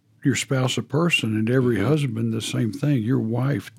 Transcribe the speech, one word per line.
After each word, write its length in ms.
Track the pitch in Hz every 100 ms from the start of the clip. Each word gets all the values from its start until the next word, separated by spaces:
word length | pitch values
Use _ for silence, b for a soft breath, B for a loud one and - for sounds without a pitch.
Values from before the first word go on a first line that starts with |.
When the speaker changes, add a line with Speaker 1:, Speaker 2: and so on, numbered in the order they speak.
| _ _
Speaker 1:
your 120 | 147 -
spouse 420 | - 135 127 -
a 40 |
person, 520 | - 139 170 - 113 107
and 140 | 110
every 280 | 131 123 110
Speaker 2:
Mm-hmm. 80 | 104
Speaker 1:
husband 440 | 156 143 113 117
the 80 | 113
same 320 | - 127 120
thing. 300 | - 143 139
Your 160 | 107 131
wife 540 | 113 120 135 120 -